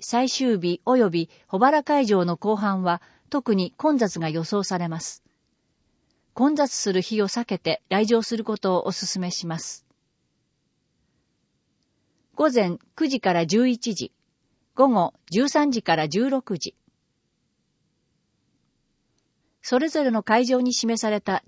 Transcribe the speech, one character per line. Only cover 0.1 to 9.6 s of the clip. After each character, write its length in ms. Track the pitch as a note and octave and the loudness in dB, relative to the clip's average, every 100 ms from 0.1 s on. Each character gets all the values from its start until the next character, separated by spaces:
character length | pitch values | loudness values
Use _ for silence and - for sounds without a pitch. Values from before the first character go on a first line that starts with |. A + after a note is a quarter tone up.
| A#3+ C4 | 0 0
終 280 | - B3+ G3+ | 0 0 0
日 200 | F3 F3 - | 0 -2 2
及 240 | B3+ G3+ | 2 4
び 200 | E3+ D#3+ _ _ | 0 -4 _ _
保 100 | F#3+ | 2
原 240 | C4 D4+ | 4 4
会 240 | C#4 D4 A3+ | 2 2 4
場 180 | G3 | 2
の 120 | F3 E3+ | 2 -2
後 180 | G#3 | -2
半 280 | G#3+ G#3 F#3+ | 0 0 0
は、 180 | F3+ F3 - _ - | 0 -2 -6 _ -6
特 260 | C#4+ A#3+ F#3+ | -4 0 0
に 180 | F3+ - | 0 -2
混 220 | D#4 C#4 | 0 2
雑 220 | G3+ E3+ | 0 -2
が 80 | D#3+ | -4
予 140 | E3 | -4
想 180 | D#3+ G#3 | -2 -2
さ 160 | F#3+ F3+ | -2 -4
れ 80 | E3+ | -4
ま 140 | E3 | -8
す。 240 | - - _ _ _ _ _ _ _ _ _ _ _ | -10 -16 _ _ _ _ _ _ _ _ _ _ _
混 200 | - C#4 | -2 0
雑 180 | D4 C#4 | 2 0
す 200 | - G#3 | -2 -2
る 100 | F#3 | -2
日 180 | - G#3+ | 0 -2
を 60 | G3 | -2
避 180 | A#3 | -2
け 140 | - F#3 | -4 -4
て 240 | E3+ - - | -4 -4 -2
来 180 | F#3+ G#3+ | 0 2
場 160 | A3+ | 2
す 140 | - A3+ | 0 -6
る 80 | |
こ 120 | A3 G#3+ | -4 -4
と 180 | F#3+ F3+ | 0 0
を 100 | - | -2
お 60 | |
勧 280 | F3+ F3 F#3 | -6 -6 -6
め 120 | F3 | -6
し 160 | - E3+ | -6 -8
ま 100 | |
す。 260 | E3 | -8